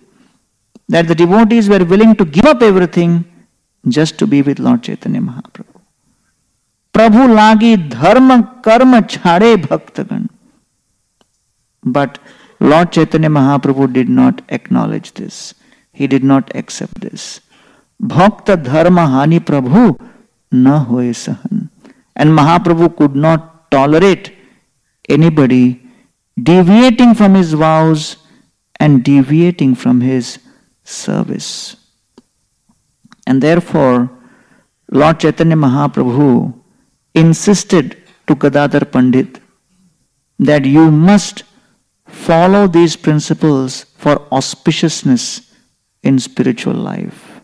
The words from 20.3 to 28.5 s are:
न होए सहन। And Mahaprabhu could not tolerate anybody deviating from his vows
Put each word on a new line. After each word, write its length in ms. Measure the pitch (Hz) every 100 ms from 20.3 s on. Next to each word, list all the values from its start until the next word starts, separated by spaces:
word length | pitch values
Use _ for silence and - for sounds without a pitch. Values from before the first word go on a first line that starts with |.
| _ -
न 120 | 127 131
होए 460 | 151 117 123 123
सहन। 560 | 117 - - - - - _ - _ _ -
And 200 | 151 156
Mahaprabhu 500 | 147 170 175 165 165 -
could 200 | 143 135
not 540 | 160 156 - _ -
tolerate 600 | 139 139 160 196 175 - - _ _ _ _ _ _ -
anybody 680 | 139 165 156 127 127 123 123 _ _ _ _ _ -
deviating 760 | 123 180 175 220 254 226 240
from 200 | 214 196
his 180 | 190 165
vows 640 | 151 160 160 160 156 - - _ _ _